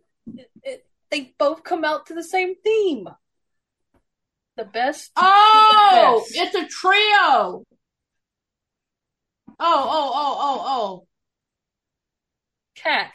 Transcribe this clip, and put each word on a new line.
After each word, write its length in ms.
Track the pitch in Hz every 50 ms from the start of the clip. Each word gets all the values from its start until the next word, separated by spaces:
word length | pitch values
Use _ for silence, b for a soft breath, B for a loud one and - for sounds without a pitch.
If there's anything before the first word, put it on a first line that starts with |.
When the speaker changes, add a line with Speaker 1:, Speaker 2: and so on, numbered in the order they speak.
| _ _ _ _ _ - -
Speaker 1:
It, 160 | - - _ _ _ _
it, 220 | 539 - - _ _ _ _ _ _
they 240 | - 294 269 - _ -
both 260 | 302 285 311 - _
come 220 | - 349 339 311
out 220 | 302 311 302 - -
to 60 | 330
the 100 | 330 330
same 320 | 339 - 370 370 370 381
theme. 520 | - _ 427 440 440 415 370 294 226 185 151 - _ _ _ _ _ _ _ _ _ _ _ _ _ _ _ _ _ _ _ _ _ _ _ _ _ _ _ _ -
The 80 | -
best. 460 | 196 - 220 240 269 302 - - - _
Speaker 2:
Oh, 1080 | - 359 381 392 403 415 427 440 427 427 427 427 427 415 403 381 359 320 285 240 220 - -
Speaker 1:
The 60 | - -
best. 140 | 349 - -
Speaker 2:
it's 0 |
a 120 | 381 320 -
trio. 960 | - - - 370 381 403 427 427 415 403 370 320 269 - - - 180 - -
Oh, 0 | _ _ _ _ _ _ _ _ _ _ _ _ _ _ _ _ _ _ _ _ _ _ _ _ _ _ _ _ _ _ _ _ _ _ _ _ - _ -
oh, 520 | 294 339 330 294 269 - 311 311 285 269 262
oh, 240 | 277 294 277 226 208
oh, 240 | 254 285 269 233 - 254
oh. 400 | 269 247 214 196 190 180 _ _ _ _ _ _ _ _ _ _ _ _ _ _ _ _ _ _ _ _ _ _ _ _ _ _ _ _ _ _ _ _ _ _ _
Speaker 1:
Kat. 360 | - - 330 330 214 - - -